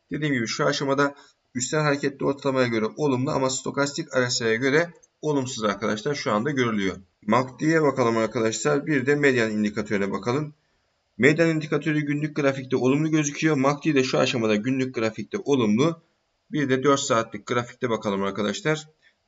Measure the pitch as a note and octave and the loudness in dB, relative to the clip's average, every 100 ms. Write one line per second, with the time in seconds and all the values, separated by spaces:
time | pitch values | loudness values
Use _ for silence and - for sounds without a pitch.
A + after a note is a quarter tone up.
0 | _ C3 D3+ C3 A2+ - D3 C#3+ C#3 C#3 | _ -4 -2 0 -2 0 0 0 0 2
1 | C#3+ C#3+ - _ _ B2+ B2+ D#3 D3+ C#3+ | 2 -2 -16 _ _ -8 -2 0 2 0
2 | C#3+ C#3 C#3+ C#3 C#3+ C3 B2 A2+ G#2+ - | -2 -2 -4 -2 -2 2 2 2 -2 -2
3 | D3+ B2 C3+ C#3+ C3 C3 - C3+ C#3 C#3+ | 0 2 0 0 0 -2 -4 -2 -2 -4
4 | D#3+ C3 B2 - A2+ A2+ C3+ D3 E3+ - | -2 0 0 0 0 0 2 2 0 -6
5 | _ _ D3+ C#3+ B2+ B2 G#2+ G2+ G#2+ G#2+ | _ _ -2 -2 -2 -2 -2 -2 -2 -2
6 | D3 C#3+ C3 G#2+ C3+ C#3 A#2+ G#2+ F#2+ E2+ | -4 -4 -2 0 0 0 0 0 -2 -4
7 | - _ G#2 A#2 B2+ - D3+ D#3+ D3+ B2 | -12 _ 0 0 0 -2 2 4 2 2
8 | A#2 A2+ A2 B2 A2+ A2 D3 C#3+ D#3 D3 | 2 2 0 0 0 0 0 0 0 0
9 | B2 D3 C#3+ B2+ A2 G#2+ G#2 A2 G2 G#2 | 2 2 4 4 2 0 0 -2 -2 -2
10 | G2 F#2+ A#2+ C3+ D3+ - _ _ _ _ | -2 -2 -2 -2 -4 -10 _ _ _ _
11 | _ - B2+ D#3 E3 D#3 D3+ D3 D#3+ D3+ | _ 2 2 4 2 2 -2 -2 0 -2
12 | D3 D3 D3+ D3 C#3 C3+ B2+ C3 B2+ C#3+ | -2 -2 -4 0 0 -2 -2 0 2 2
13 | D#3+ D#3 C#3+ C#3+ D#3 D3 C3+ C#3+ D#3+ C#3 | 2 0 -2 -2 0 2 2 0 0 2
14 | B2+ D3 C3+ C3+ A2 G#2 A#2 C3 B2+ B2+ | 2 2 2 2 2 0 0 -2 -2 -2
15 | A2+ A2 G#2 G#2 B2+ C#3 A2 A2 D#3 E3 | -4 -4 -8 -6 0 2 4 4 2 0
16 | _ _ _ _ _ D3+ C3 C3 C#3 C#3 | _ _ _ _ _ -4 0 2 2 2
17 | - A#2 A2+ G#2 - A#2+ A#2+ - B2+ A2 | 2 0 0 -8 -4 -4 -4 -6 -2 -2
18 | A2 G2 G2 G2 G#2 G2+ D3+ D#3 - _ | -2 -2 -2 -2 -4 -2 -2 -4 -6 _
19 | _ _ | _ _